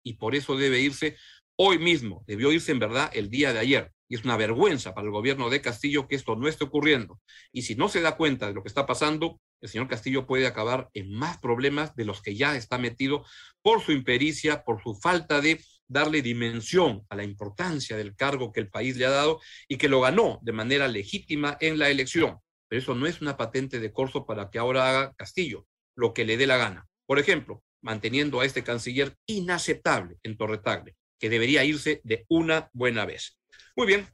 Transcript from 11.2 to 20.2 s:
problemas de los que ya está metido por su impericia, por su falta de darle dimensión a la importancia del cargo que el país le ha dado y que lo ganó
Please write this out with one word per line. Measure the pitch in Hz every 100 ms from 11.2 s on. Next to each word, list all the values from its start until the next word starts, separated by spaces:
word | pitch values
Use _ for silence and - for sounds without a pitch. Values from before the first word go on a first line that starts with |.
| 156 170
problemas | 127 117 139 143 151 123
de | 104
los | 98
que | 107 101
ya | 139 143
está | 113 127
metido | 120 120 135 143 - - - _
por | 202 220
su | -
impericia, | 143 123 123 151 143 151 147
por | - 107
su | 120 104
falta | 170 175 165 147
de | 147 156 - _ -
darle | 131 151 156
dimensión | 117 120 117 117 113 180 160 104 -
a | 101
la |
importancia | 104 101 101 101 185 151 135 110
del | 101 101
cargo | 135 139 117
que | 113
el | 104
país | 110 127 127
le | 127
ha |
dado | 139 151 160 - - -
y | -
que | 147
lo | 131
ganó | 127 185